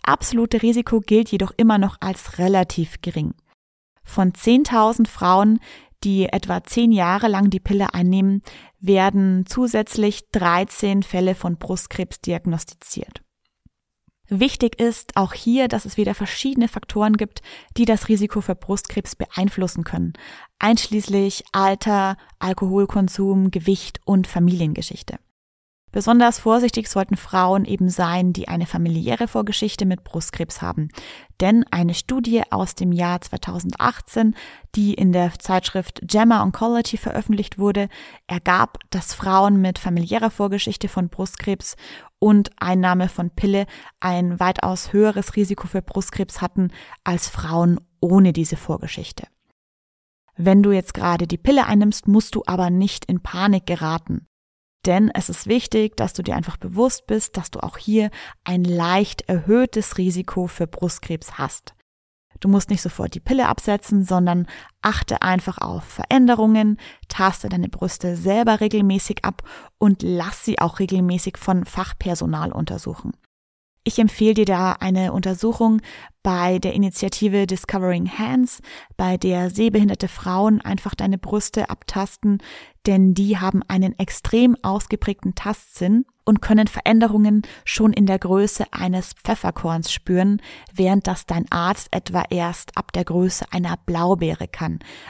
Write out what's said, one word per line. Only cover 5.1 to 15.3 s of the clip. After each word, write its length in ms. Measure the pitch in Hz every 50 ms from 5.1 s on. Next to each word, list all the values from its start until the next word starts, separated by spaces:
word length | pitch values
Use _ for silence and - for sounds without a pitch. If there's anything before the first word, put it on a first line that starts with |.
| - - 175 180 185 190 202 214 220 226 - - - - - _ _ _ -
die 220 | 196 196 190 185
etwa 380 | - - 180 - - 175 160 -
zehn 280 | - - 233 233 233
Jahre 360 | 220 190 175 175 185 202 247
lang 220 | 220 202 190 202 202
die 100 | 190 185
Pille 340 | - - 202 196 196 - -
einnehmen, 500 | 175 175 180 190 196 196 196 196 202 - - - - - - _ _
werden 640 | 190 190 196 190 190 196 196 196 190 190 185 185 185
zusätzlich 840 | - - 247 254 233 226 214 214 - - 220 208 208 208 - - _
dreizehn 720 | - 208 175 170 175 180 196 - - - 208 196 196 196 190
Fälle 320 | - - 180 180 185 180
von 220 | - - 180 170
Brustkrebs 640 | - - - 185 175 - - - - 180 - - -
diagnostiziert. 1000 | - 180 170 165 - 180 165 160 - - - _ - - - - - - - - _ _ _ _ _ _ _ _ _ _ _ _ _ _ _ _ _ _ _ _ _ -
Wichtig 500 | 196 190 254 277 - - 247 226 - -
ist 360 | 233 233 226 - - - -
auch 180 | 202 190 185